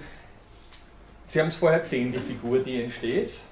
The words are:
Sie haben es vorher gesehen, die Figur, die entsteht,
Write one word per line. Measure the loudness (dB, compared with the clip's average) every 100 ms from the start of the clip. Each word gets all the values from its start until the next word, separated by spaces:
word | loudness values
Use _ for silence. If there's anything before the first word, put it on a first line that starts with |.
| -10 -18 -20 -20 -20 -20 -20 -20 -20 -20 -20 -20 -2
Sie | 2
haben | 2
es | 4
vorher | 4 4
gesehen, | 2 -2 0
die | -2
Figur, | -4 -6 2 2
die | 2 -2
entsteht, | -4 -4 0 0 -2 -8 -16